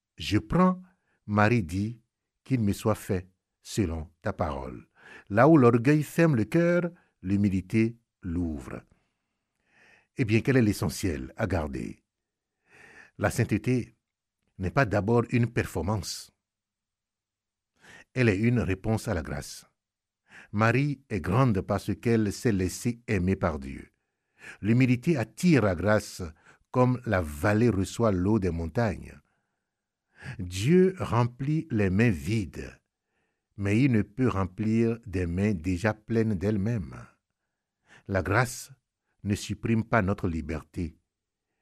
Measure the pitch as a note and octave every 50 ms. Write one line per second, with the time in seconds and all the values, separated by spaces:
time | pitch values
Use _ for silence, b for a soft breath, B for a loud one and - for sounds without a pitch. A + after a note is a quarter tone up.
0 | _ _ _ - D#2+ D2 F#2+ G#2 G#2+ - - E3 F#3 F#3 F3+ F3+ B B B B
1 | B B B B B - G#2 G#2 G#2 G#2+ A#2+ A#2 F#2+ D#2 F2 F#2+ G2+ A2 A#2+ -
2 | _ _ _ _ _ _ _ _ _ - C3+ B2 G#2+ G2+ G2 - - A2 G#2 -
3 | - - G#2 F2+ F2 - _ _ _ _ _ _ - - - - G2+ D#2+ D#2+ D#2+
4 | D#2+ - _ _ - G#2+ F#2+ - F2+ D#2 C#2+ C2+ C2 B1+ B1 A#1 - _ B B
5 | B B B B B B G2 G#2+ B2+ D3+ E3 D3 B2 A#2+ A#2 A#2+ A#2 C#3 D3+ D#3
6 | C#3+ - - - E3 E3 D3 A2 G#2 - - E3+ E3+ F3 F3 F3 F3 E3+ E3+ b
7 | b b b b - F#2 G2 G2+ G2+ G#2 F#2+ F#2+ F2+ F2+ - A2 A2+ A#2 A#2 _
8 | _ _ _ _ - F2 E2 F2 F2 E2 D#2 C#2 B1+ - - A1+ - _ _ _
9 | _ _ _ _ _ _ _ _ _ _ _ b b b b b b b b b
10 | b b b - C3+ G2 G#2+ A2+ G#2+ - B2+ C3 A#2 G#2 F#2+ - G#2+ D#2+ - -
11 | - F#2+ D2+ C2+ C2 - - - A2 F#2 F2+ E2+ D2+ D2 C2+ B1+ A#1 G1+ - _
12 | _ _ _ _ _ _ _ _ _ _ _ _ B B B B B B B B
13 | B B B B G#2 G2+ - - A2+ - A2 G2 - B2 B2+ B2+ G#2+ - _ _
14 | _ _ _ _ _ _ _ _ _ _ _ - F#2 F2 - C#3+ C#3 G2+ F2+ G#2+
15 | F#2+ G#2 A#2 A#2+ A#2 - - A#2 A#2+ A#2+ - A#2 F#2+ - - F#2 D#2+ F2+ A2 G#2+
16 | D#2 - - - - - _ _ _ _ _ _ _ _ _ _ _ _ _ _
17 | _ _ _ _ _ _ _ _ _ _ _ _ _ _ _ B B B B B
18 | B B - B2+ B2+ A2+ F#2 F#2+ A2 A#2+ B2 A#2 F2 E2+ F#2+ - - G#2+ A2 G#2+
19 | - A#2+ G2+ E2 C#2+ C2+ C2+ D#2 - - - - - _ _ _ _ _ _ _
20 | _ _ _ _ _ B B B B B B G#2 A2 A2+ A2+ B2+ C#3+ D3 C#3 -
21 | _ - A2 F#2+ D2+ F#2 F#2 B2 C3+ B2+ G2+ F#2+ E2 - G#2 F#2+ - - G2 -
22 | - A#2+ A#2 A2+ A2 G2+ F#2+ - - B2 G#2+ F2+ F#2 F2 - - - A#2+ A#2+ -
23 | _ - A2 F#2+ F2 F#2 F#2+ - - F2 D2+ C#2+ C2+ C2+ C2+ - - - _ _
24 | _ _ _ _ B B B B B B B B F#2+ G2+ A#2 B2 C3 B2 B2+ B2
25 | - E3+ E3+ C3+ A2 - - - - F3+ D#3+ C3 G#2 G2+ F2+ E2 F#2 G#2 G#2+ G#2
26 | G2 - - - F#2 D#2+ - b b b b b b _ - B2+ B2+ B2+ B2+ A#2+
27 | - A#2 G2+ F#2 E2+ D2+ D2 D2 E2 G#2 G#2 G#2+ A#2+ A#2+ G2 F#2 F#2+ - - -
28 | A#2 A2 G2 F2+ F2+ G2+ A2 A2+ F#2+ F2+ E2 E2 E2 E2 - A#2+ A#2 A2 D#2 C#2
29 | C#2+ C#2 C#2 - _ _ _ _ _ _ _ _ _ _ _ _ _ _ _ _
30 | _ B B B B B B2 B F#2 F2 F2+ F#2+ G#2 C3+ F3 F#3 F#3 F#3+ F#3 -
31 | A#2 - - A#2 A#2+ A#2+ A#2+ - C#3 C#3 D3+ D#3+ - - A#2+ G#2+ G2+ F#2+ F#2 G2+
32 | A#2 B2 G2 D2+ C#2 E2 A2 A2+ F#2+ D#2 C#2 - C2 C2 - - _ _ _ _
33 | _ _ _ _ _ _ _ _ _ _ _ - G2 G2 G#2 A2+ C#3 C#3+ A#2+ G#2+
34 | F#2+ - - - B2+ A#2 E2+ F#2+ F#2+ F#2 - - G#2+ A2 A2 A2+ A#2 A2+ A#2 A2+
35 | - - F2+ F#2+ F2+ E2+ E2+ F#2 G2+ G#2+ G#2+ E2+ D#2 F#2+ F2+ E2+ F#2 A2 G#2+ -
36 | _ - A2+ A2+ A2 A2 G#2+ E2+ F2 G#2 A2 G2+ F#2 A2+ A#2+ A2 E2 C2 B1 A#1+
37 | A#1 - _ _ _ _ _ _ _ _ _ _ _ _ _ _ b b b b
38 | b b G2 F#2+ F#2+ F#2+ G2 A#2 - - - - - - - _ _ _ _ _
39 | _ _ _ _ - G2 G2+ - - - G#2 - - A2 A2+ A2 G#2+ - - A2+
40 | F#2 F#2 G2+ - - F#2 D#2+ E2 D2+ C2+ E2 D#2 - _ - G2+ F2+ D#2 - _
41 | _ _ _ _ _ _ _ _ _ _ _ _